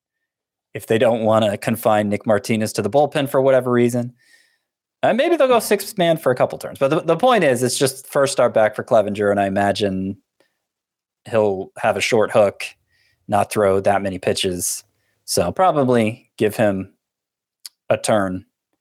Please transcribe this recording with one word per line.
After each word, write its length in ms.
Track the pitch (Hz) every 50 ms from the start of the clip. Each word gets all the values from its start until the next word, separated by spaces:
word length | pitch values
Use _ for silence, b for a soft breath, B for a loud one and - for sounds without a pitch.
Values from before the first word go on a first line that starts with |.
| _ _ _ _ _ _ _ _ _ _ _ _ _ _ -
if 120 | 113 -
they 120 | - 110 113
don't 240 | 127 113 117 113 113
wanna 340 | 107 110 110 110 104 101
confine 520 | 104 - 123 113 - - 117 107 107 107 101
Nick 180 | 104 101 -
Martinez 460 | 120 107 101 - - 113 107 110 107 -
to 80 | - 101
the 80 | 104
bullpen 380 | 101 143 151 143 - 151 139 131
for 120 | - 135
whatever 300 | 131 135 131 127 123 127
reason. 440 | 123 120 120 120 120 123 120 123 - b b b b b b b b b b b _ _ _ _ _ _ -
Uh, 100 | 143 190
maybe 220 | 233 294 339 349
they'll 100 | 294 277
go 140 | 254 247 226
six 360 | - - 208 202 - - -
man 200 | - 170 170 160
for 160 | 156 - 131 123
a 20 |
couple 240 | - 131 - - -
turns. 220 | - - - -
But 80 | 139 135
the, 120 | 151 170 165
the 140 | 165 165
point 280 | 165 - 262 247 214 165
is, 180 | 139 123 113 127
it's 160 | 120 - -
just 280 | 143 131 - - - -
first 240 | - 147 139 131 -
start 200 | - 123 117 113
back 220 | 113 110 107 -
for 80 | - 110
Clevinger, 480 | - 123 110 101 104 101 104 104 101
and 80 | 101 101
I 80 | 101
imagine 720 | 98 95 101 101 101 95 - 104 98 95 95 95 95 98 - _ _ _ _ _ _ _ _ _ _ _ _ _ _ _ _ _ _ _ _ - -
he'll 400 | 117 110 107 104 98 92 95 - - -
have 180 | - 113 98
a 40 | 101
short 320 | - - 127 110 101 - -
hook, 320 | 117 104 98 - - - - - _ _ _ _ _ _ _ _ _ _ -
not 240 | 104 101 98 - -
throw 260 | 110 104 98 95 98
that 220 | 98 104 101 98 98
many 160 | 98 92 90
pitches. 640 | - 110 98 - - 95 90 90 - - - - - _ _ _ _ _ _ _ _ -
So 220 | - - - 101 -
probably 800 | - 185 180 156 147 131 127 123 117 110 107 117 - _ _ _ -
give 180 | 117 104 104
him 380 | - 113 104 98 95 92 95 _ _ _ _ _ _ _ _ _ _ _ _ _ _ - - _ _ _ -
a 80 | 110 -
turn 480 | - - 117 104 98 95 92 92 - _ _ _ _ _ _ _